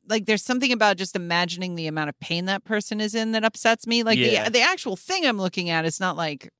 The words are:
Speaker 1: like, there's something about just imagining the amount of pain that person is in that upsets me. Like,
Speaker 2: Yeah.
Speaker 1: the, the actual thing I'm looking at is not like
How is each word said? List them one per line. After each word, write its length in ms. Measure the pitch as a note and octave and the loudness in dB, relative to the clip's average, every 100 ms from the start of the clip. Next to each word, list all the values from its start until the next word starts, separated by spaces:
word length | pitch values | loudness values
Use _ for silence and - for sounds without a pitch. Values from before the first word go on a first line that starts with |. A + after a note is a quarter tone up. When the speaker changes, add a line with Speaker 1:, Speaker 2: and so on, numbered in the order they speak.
| - | -2
Speaker 1:
like, 180 | A3 G3 | -4 2
there's 160 | G#3 | 0
something 300 | - B3+ C4 | 2 0 0
about 240 | A#3+ G#3+ F3+ | 4 4 2
just 180 | F#3 | -2
imagining 600 | F#3+ F3 F3 F3 F3 F#3 E3+ | -6 -2 0 0 -2 -6 -4
the 100 | D#3+ | -4
amount 220 | D#3 D3+ | -4 -4
of 100 | - | -6
pain 280 | - E3+ F#3 | -6 -4 -2
that 180 | G3 | -4
person 360 | - G#3+ - G#3+ | -2 -4 -2 -4
is 140 | G#3+ | -2
in 180 | A3+ A3 | -2 -2
that 120 | A3 | 0
upsets 420 | A3 - A3+ A3+ A3+ | 0 0 0 2 2
me. 160 | A#3 | 2
Like, 160 | A3+ A3+ | 4 4
Speaker 2:
Yeah. 260 | A#3+ G#3+ | 4 4
Speaker 1:
the, 60 | G#3+ | 2
the 80 | A#3 | 4
actual 340 | C#4+ F#4 C4 F#3+ | 4 2 -4 -6
thing 280 | - F#4+ D4+ | -4 0 0
I'm 120 | G#3 | 0
looking 320 | F#3 F#3 F3 | -2 -2 -2
at 140 | E3 | 0
is 160 | D#3+ - | 0 -2
not 160 | F#3+ D#3 | -4 -2
like 340 | D#3+ D3 - _ | -4 -6 -14 _